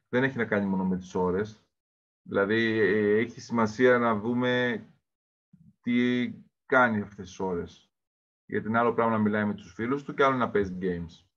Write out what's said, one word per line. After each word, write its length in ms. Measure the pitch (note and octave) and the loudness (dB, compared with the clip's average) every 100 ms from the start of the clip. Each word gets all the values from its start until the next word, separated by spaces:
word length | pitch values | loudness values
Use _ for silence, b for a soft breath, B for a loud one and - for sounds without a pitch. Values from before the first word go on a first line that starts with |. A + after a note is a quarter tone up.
| _ | _
δεν 140 | B2 | -2
έχει 140 | C3 B2 | 0 -2
να 80 | |
κάνει 220 | A2 G2+ G2 | -2 -2 0
μόνο 180 | F#2+ | 0
με 120 | F#2 F2+ | 0 -2
τις 180 | - | -4
ώρες. 500 | F#2+ F2+ F2+ A2 - _ _ _ _ _ _ | -2 0 -2 -4 -10 _ _ _ _ _ _
Δηλαδή, 560 | - G2+ G2 A2+ A2+ A2 | -4 0 2 2 2 2
ε, 400 | G2 G#2+ G#2 G#2+ | 2 4 4 2
έχει 220 | A#2+ A#2+ | 0 -6
σημασία 580 | - A#2 A2 G#2+ B2+ B2 | -4 0 0 4 4 6
να 180 | A#2+ G#2+ | 2 0
δούμε 680 | A2 A#2+ B2 B2 B2 G#2+ - _ _ _ _ _ _ - - _ | -2 -2 0 0 0 -4 -10 _ _ _ _ _ _ -20 -20 _
τι 500 | A#2+ A#2+ B2 B2 A#2+ - - _ - | -2 0 2 0 -4 -8 -18 _ 0
κάνει 340 | C3 B2 G#2 | 4 4 2
αυτές 280 | G2 - F#2 | -4 -10 -14
τις 120 | - | -6
ώρες. 500 | F#2+ F2 E2+ - _ _ _ _ _ _ - | -4 -4 -6 -14 _ _ _ _ _ _ -8
Γιατί 220 | G#2 G#2+ | -6 -2
είναι 100 | A#2 | 0
άλλο 160 | A#2+ | 2
πράγμα 180 | A2+ A#2 | 2 0
να 60 | A2 | 2
μιλάει 260 | G#2+ G#2+ | 0 0
με 100 | G#2 | -2
τους 180 | G2+ - | -4 -10
φίλους 300 | - A#2 C#3+ | -8 -4 -4
του 120 | C#3+ | -4
και 100 | C#3+ | 0
άλλο 120 | C#3 C3 | 2 2
να 140 | A2+ | 0
παίζει 280 | G#2 F#2+ F2+ | 0 -2 -4
games. 460 | F#2 F2 E2 - _ | -4 -4 -8 -16 _